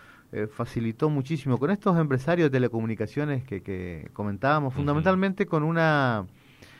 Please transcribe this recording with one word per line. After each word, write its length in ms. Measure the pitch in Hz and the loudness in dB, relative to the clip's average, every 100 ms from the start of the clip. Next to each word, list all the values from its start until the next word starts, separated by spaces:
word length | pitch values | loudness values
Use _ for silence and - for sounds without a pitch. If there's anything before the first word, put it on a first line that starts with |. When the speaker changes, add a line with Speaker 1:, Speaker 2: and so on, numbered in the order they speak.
| - - _ | -20 -20 _
Speaker 1:
eh, 160 | - 107 | -6 -6
facilitó 600 | - 120 - 113 110 156 | -6 -6 -4 -4 0 0
muchísimo. 500 | 147 131 156 135 123 | 0 -2 -4 0 0
Con 120 | 143 | 0
estos 260 | 202 202 170 | 0 2 2
empresarios 480 | 151 131 131 175 156 | 2 0 2 2 4
de 40 | |
telecomunicaciones 920 | 131 123 113 113 110 107 - 147 135 | 4 2 0 -2 -4 -4 -4 -2 -4
que, 180 | 131 98 | -4 -8
que 480 | - 92 90 82 - | -6 -8 -8 -10 -12
comentábamos, 600 | - 104 98 135 151 139 | -8 -6 -2 0 2 0
Speaker 2:
Ujú. 80 | 135 | -2
Speaker 1:
fundamentalmente 640 | 143 147 170 190 196 190 190 | 0 2 2 2 2 0 0
con 160 | 160 | 0
una, 640 | 151 165 160 147 131 110 95 - - - - - | 0 2 2 4 2 0 -4 -12 -20 -20 -20 -20